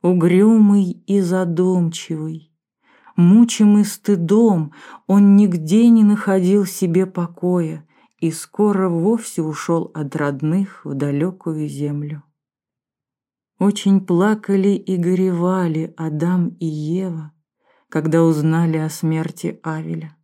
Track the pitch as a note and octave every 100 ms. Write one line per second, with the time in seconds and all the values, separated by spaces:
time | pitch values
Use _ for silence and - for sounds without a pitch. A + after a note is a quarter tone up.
0 | F3+ F3+ E3+ F#3 G#3+ A3+ G#3 G3+ F#3 -
1 | - G3 F3 F#3 F3+ E3 F#3 F#3 E3 E3
2 | - D#3+ D#3 D#3+ _ _ _ _ _ _
3 | _ - F3 G#3+ A#3 - G#3 G#3 G3+ -
4 | - G3 E3+ G#3+ A#3 F3+ D3+ - - -
5 | - G3 G3+ G3+ G#3 F3 D#3 G#3+ A#3 A3+
6 | G#3 G#3 G3+ F#3+ F3+ G3+ F#3+ - F#3 E3+
7 | F#3 F#3 E3+ F3 F3+ F3+ D#3+ D#3 _ _
8 | _ _ E3 D#3 - - G#3 G3+ F#3 E3+
9 | F3+ A3+ - - D#3 D3 - E3 - D#3
10 | C#3+ D3+ C#3+ C#3 D3+ F3+ G3 - D3+ C#3
11 | C#3+ C#3+ F3 F#3 E3+ D#3 D3+ C#3 D3 D3
12 | D3 D3+ _ _ _ _ _ _ _ _
13 | _ _ _ _ _ _ G3 G3+ G3 G3
14 | F#3+ E3+ G3+ G#3+ - G3 G3 G3+ - F#3
15 | E3+ F#3 F#3 F3 F3+ F#3 F3 D#3 D#3+ -
16 | D#3+ D3+ E3+ F3+ E3+ - E3 D3+ D3+ F3
17 | F#3+ D#3+ D3+ _ _ _ _ _ _ D#3
18 | D#3+ E3 E3 D3+ D#3 E3 E3+ D#3+ D#3+ D#3
19 | D#3+ D#3+ D#3+ - E3+ E3 D#3+ D#3 D#3+ E3
20 | D#3 _